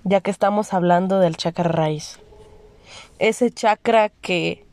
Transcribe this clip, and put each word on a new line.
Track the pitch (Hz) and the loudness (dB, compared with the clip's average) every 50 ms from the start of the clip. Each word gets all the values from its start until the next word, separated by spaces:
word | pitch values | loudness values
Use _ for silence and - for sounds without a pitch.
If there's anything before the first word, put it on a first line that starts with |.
| _ | _
ya | 185 202 196 | 0 0 0
que | - 196 | 0 -2
estamos | 190 - - 196 202 208 208 - - | -2 0 0 0 0 0 -2 -2 -2
hablando | 185 170 175 175 175 185 185 196 196 | 0 2 2 2 2 2 0 2 2
del | 185 170 160 | 2 2 0
chakra | - - 170 165 - 175 175 | -2 -6 -6 -4 -2 -2 -2
raíz. | 165 160 160 156 156 151 - - - - - - - - - - - - - - - - - - - - - - - - | 0 0 0 -2 -2 -6 -10 -16 -18 -20 -20 -20 -20 -20 -20 -20 -20 -20 -20 -20 -20 -20 -20 -20 -20 -20 -20 -20 -6 -2
Ese | 185 220 214 - 247 233 | -2 -2 0 0 -2 -2
chakra | - - - 220 214 - _ 233 226 226 214 | -2 0 0 0 0 0 _ 2 2 2 2
que | 214 _ _ - - 185 170 160 170 - - - _ | 2 _ _ -6 -4 -2 -2 -2 -4 -6 -8 -14 _